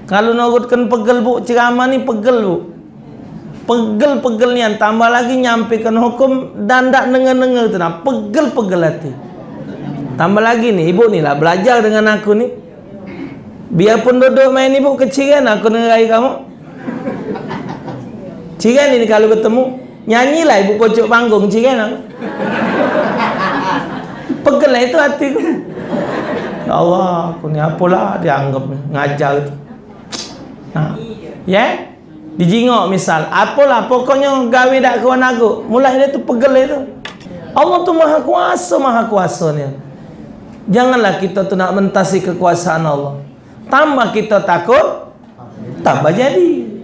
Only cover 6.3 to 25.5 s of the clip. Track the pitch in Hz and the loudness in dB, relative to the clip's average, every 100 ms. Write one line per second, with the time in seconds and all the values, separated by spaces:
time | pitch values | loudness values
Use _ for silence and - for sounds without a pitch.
6.3 | 262 254 202 208 254 254 262 240 254 262 | 0 -4 -6 0 2 4 2 2 2 2
7.3 | 254 254 247 220 185 170 - 277 226 208 | 2 2 2 0 0 -4 -2 -2 -2 -2
8.3 | 233 285 254 202 180 165 - 147 127 - | 0 0 -2 0 0 0 -2 -10 -12 -16
9.3 | - - - - - - - - 127 170 | -18 -16 -16 -14 -12 -10 -8 -8 -2 2
10.3 | 202 226 233 240 196 160 180 233 185 147 | 2 2 2 2 2 2 4 4 4 0
11.3 | 147 170 180 226 240 214 214 214 214 208 | 2 2 2 2 4 2 2 2 2 2
12.3 | 208 247 - - - - - - - - | 0 0 -6 -18 -20 -20 -18 -16 -14 -14
13.3 | - - - - 165 202 226 254 254 262 | -14 -18 -18 -4 2 4 4 2 4 4
14.3 | 240 262 269 262 269 277 254 254 - 277 | 6 4 4 2 2 2 2 0 0 4
15.3 | 285 247 208 220 226 233 226 226 226 254 | 4 4 2 2 2 2 4 4 2 0
16.3 | - - - - - - - 269 208 - | -4 -14 -20 -20 -12 -10 -8 -8 -8 -8
17.3 | - - - - - - - - - - | -8 -8 -10 -10 -12 -12 -12 -14 -14 -14
18.3 | - - - 220 262 294 247 220 214 214 | -16 -16 -2 2 4 4 2 4 4 4
19.3 | 220 220 240 254 - - - - 226 269 | 4 2 0 -2 -6 -14 -12 -2 2 2
20.3 | 320 320 208 196 214 226 220 220 233 240 | 2 4 4 2 2 4 4 2 2 4
21.3 | 208 202 214 254 254 214 262 - - 233 | 2 2 2 2 2 -2 -6 -12 -12 -10
22.3 | - - - - - - - - - - | -6 -6 -2 -2 0 0 0 -2 -2 -4
23.3 | - 285 - 277 - - - - - - | -2 -4 -4 -4 -4 -6 -10 -12 -14 -8
24.3 | 269 285 262 294 240 247 320 285 285 277 | -2 0 2 2 2 2 2 2 0 -2
25.3 | 320 339 | 0 -2